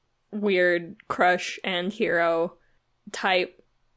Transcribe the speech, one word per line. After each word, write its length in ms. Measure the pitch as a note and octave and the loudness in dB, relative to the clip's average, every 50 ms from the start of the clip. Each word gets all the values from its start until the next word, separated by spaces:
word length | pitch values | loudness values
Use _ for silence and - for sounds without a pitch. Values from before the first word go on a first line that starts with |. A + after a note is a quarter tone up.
| _ _ _ _ _ - | _ _ _ _ _ -12
weird 640 | - G#3+ G3+ G#3 F#3+ F3+ F3+ F3+ F3 F3 E3+ E3 - - - | -8 -2 0 2 2 4 4 4 2 0 -2 -6 -16 -16 -10
crush 520 | - - - F#3 F3+ F3+ F3+ - - - - - | -8 -2 2 4 4 4 2 0 -6 -10 -8 -6
and 280 | G3 F#3+ F3 F3 F#3 F#3+ | -4 -4 -4 -4 -4 -4
hero 600 | - F3+ E3+ E3+ E3+ E3 E3+ E3+ E3 E3 F3 - _ _ _ _ _ _ _ _ _ - G#3 | -2 -2 0 0 2 2 2 2 0 -2 -2 -6 _ _ _ _ _ _ _ _ _ -20 -16
type 520 | - - - G3+ F#3 F#3 F3+ - - _ _ _ _ _ _ _ _ | -10 -4 -2 0 0 0 0 -4 -8 _ _ _ _ _ _ _ _